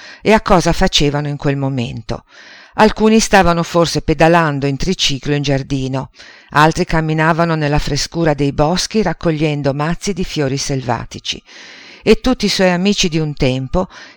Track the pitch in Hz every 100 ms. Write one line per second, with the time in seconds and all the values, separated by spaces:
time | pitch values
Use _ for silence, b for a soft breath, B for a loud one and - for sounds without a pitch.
0 | B B - 214 - 185 165 - 190 -
1 | 143 143 147 143 147 139 135 135 123 123
2 | - - - B B B B B 214 -
3 | 220 220 - 196 175 170 165 170 160 151
4 | - 156 165 170 156 143 139 139 185 185
5 | - 135 143 143 143 139 135 139 131 131
6 | 131 B B B B 143 156 175 180 160
7 | 156 156 160 160 170 160 143 147 - 143
8 | - 165 160 143 143 - 151 180 - 220
9 | 185 160 170 151 156 147 139 139 151 170
10 | 208 180 185 156 135 139 - 135 127 113
11 | 117 113 - - - B B B B B
12 | - 220 262 254 202 - 185 175 196 202
13 | 185 160 151 143 131 131 131 180 190 B
14 | B